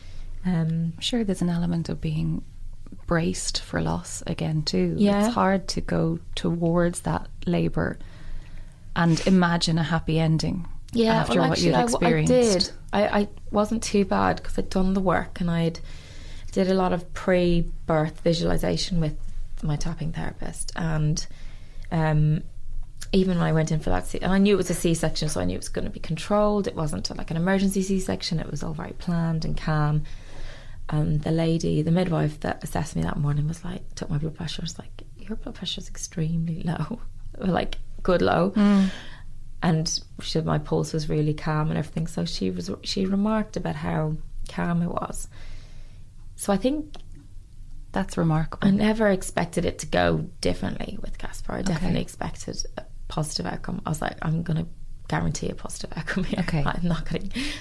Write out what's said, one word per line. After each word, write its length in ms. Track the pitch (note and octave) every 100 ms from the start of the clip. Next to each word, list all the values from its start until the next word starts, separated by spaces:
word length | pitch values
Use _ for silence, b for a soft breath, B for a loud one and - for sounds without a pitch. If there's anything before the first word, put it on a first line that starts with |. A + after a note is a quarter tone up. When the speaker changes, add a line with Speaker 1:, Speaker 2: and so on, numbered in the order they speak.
| B B B B F#3
Speaker 1:
um, 480 | E3+ D#3+ E3 E3 -
Speaker 2:
I'm 40 |
sure 220 | - A#3+
there's 180 | G#3 F#3
an 80 | F3
element 400 | E3+ E3+ E3+ D#3+
of 120 | D#3
being 420 | D#3+ D#3 D#3+ D#3+ - - - - - - -
braced 540 | E3+ E3+ F3+ - -
for 200 | - E3+
loss 420 | E3 E3+ F3 - -
again 380 | E3 E3 D#3
too. 320 | D3+ F#3 F3+ E3
Speaker 1:
Yeah. 280 | G3+ G3+ G#3+
Speaker 2:
It's 100 | A#3
hard 320 | F#3+ F#3+ -
to 120 | -
go 380 | - E3+ E3 E3 - -
towards 640 | F3 E3+ E3+ F3 F3 F3+
that 260 | E3+ E3+ - - -
labour 540 | F3 E3 D#3 E3 - B B B B B B B B B -
and 300 | E3+ D#3+ -
imagine 500 | F#3 F3 E3+ E3+ E3
a 60 |
happy 360 | D#3 E3 - D#3+
ending 480 | D#3+ D#3+ D#3 F#3+ - - -
Speaker 1:
Yeah, 200 | A#3 A#3 E4
Speaker 2:
after 240 | - A#3
Speaker 1:
well, 100 | -
Speaker 2:
what 100 | -
you'd 120 | E3+ B3
Speaker 1:
actually, 320 | A#3+ B3 E3+
I 20 |
w-, 140 | D#3+ D#3
Speaker 2:
experienced. 480 | B3 A#3 F#3 - - -
Speaker 1:
I 80 | G3+
did. 100 | G#3
I, 60 | G#3
I 60 | G#3 - -
wasn't 320 | G#3 G#3 A3
too 200 | - G#3
bad 380 | G3 G3 F#3+ F3+
'cause 140 | - -
I'd 120 | F#3+
done 240 | F#3+ F#3+
the 60 | F#3+
work, 400 | F#3+ E3 E3+ -
and 100 | F3
I'd 300 | E3+ E3 E3 B B B B B B B
did 180 | - F#3+
a 40 |
lot 180 | F#3+ F#3
of 220 | F3+ F3
pre-birth 1040 | - - F3+ F3 E3+ E3 - - D#3+ D#3 -
visualisation 800 | E3+ E3 E3+ E3+ F3 E3 - F3
with 160 | D#3 D3 - - - -
my 140 | D#3 D3
tapping 340 | E3+ E3 D3+
therapist, 640 | D#3+ D#3+ - - D#3+ - -
and, 500 | D#3+ D#3 D3+ E3 - B B B B B -
um, 480 | E3+ D#3 D3+ D3+ D#3 - - - - - - -
even 240 | G3 F#3 F3
when 80 | E3
I 60 |
went 180 | D#3+ D#3+
in 80 | D#3
for 100 | E3
that 160 | F3+ -
C-, 120 | -
and 140 | -
I 40 | F#3+
knew 160 | G3+ G3
it 20 |
was 120 | F#3
a 40 |
C-section, 560 | E3+ F3 E3 D#3+ - D3+
so 100 | -
I 60 | F#2
knew 80 | F#2
it 40 |
was 100 | -
gonna 200 | - -
be 100 | -
controlled. 640 | - D#3+ - G#3 G#3 G#3 G3
It 80 | -
wasn't, 400 | D#3 - - -
like, 140 | -
an 60 | E3
emergency 440 | F3 G3 G3 G3
C-section. 560 | F#3 F#3+ F#3 F#3+ - E3
It 100 | -
was 100 | C#3+
all 100 | E3
very 200 | D#3 -
planned 520 | - - E3+ E3 D#3+ D#3+
and 100 | D#3
calm. 480 | - D3+ D3 D3+ D3+ B B B B B B B -
And 320 | D3+ E3 D3+
the 100 | D#3+
lady, 500 | D#3+ E3 E3 E3+ D#3+
the 100 | D#3
midwife 480 | E3+ F3+ D#3 D3+ D3+
that 200 | - -
assessed 320 | D#3+ F3 D3+ E3
me 40 |
that 140 | D#3+ -
morning 300 | C#3+ D3 D3
was 160 | E3
like, 320 | F3 F#3 - -
took 140 | -
my 80 | D3+
blood 180 | D#3 D3+
pressure, 260 | D#3 -
was 160 | E3 -
like, 260 | - - - -
"Your 200 | G3+ G#3+
blood 180 | - A#3
pressure's 320 | - - -
extremely 760 | - - - D#3+ E3 E3 E3
low," 360 | E3+ E3 D#3 - - -
<laughs> 180 | - -
like, 400 | F#3+ E3 - - - -
good 180 | - F3+
low. 300 | F#3 - F#3
Speaker 2:
Mm. 380 | G3+ G3+ G3+ F#3+ B B B - - - -
Speaker 1:
And 380 | F3 D#3+ D#3+ - - -
she 100 | -
said 140 | D#3+ D#3+
my 120 | D3+
pulse 340 | D3+ D#3+ D#3
was 160 | D#3+ D3+
really 260 | D#3 D3+
calm 360 | D3+ - D3+ D#3
and 80 | E3
everything. 300 | D3+ - E3
So 180 | - E3+
she 240 | - F#3
was, 200 | F3+ F3+ -
she 220 | - - F#3+
remarked 500 | G3 G#3 A3 G#3+ -
about 200 | E3 D3+
how 400 | E3+ E3 D#3 D#3 - - -
calm 320 | - - E3+
it 80 | E3+
was. 380 | - - - - B B B B B B B B - - -
So 160 | -
I 60 | G3
think 380 | B3 D4+ D4+ - - - - - - - - - -
Speaker 2:
That's 260 | G3 F#3+ -
remarkable. 500 | E3 D#3 D#3+ - G3+
Speaker 1:
I 40 |
never 380 | G3 G#3+ G#3+ G#3+
expected 560 | F#3+ - - E3+ - F3
it 140 | -
to 60 | -
go 420 | F3 F2 E2 - -
differently 580 | F2+ F2 - - - -
with 160 | - -
Casper. 360 | - - -
I 60 | -
Speaker 2:
Okay. 140 | G3
Speaker 1:
definitely 280 | D#3+ F3+ E3
expected 640 | - - - - - G3 - -
a 60 | - - -
positive 360 | - D3+ - F3
outcome. 360 | - - - -
I 40 |
was 120 | D3+
like, 160 | - -
"I'm 220 | D#3 D#3+
gonna 220 | E3+ D#3+ E3 - - - -
guarantee 400 | D#3 E3+ C#3+ -
a 60 | -
positive 360 | - - - -
outcome 260 | - -
here. 160 | F3+ -
Speaker 2:
Okay. 240 | E3+ D#3+
Speaker 1:
<laughs> 20 | C#3+
I'm 220 | - F3
not 180 | D#3+ -
gonna, 160 | - - B D4 B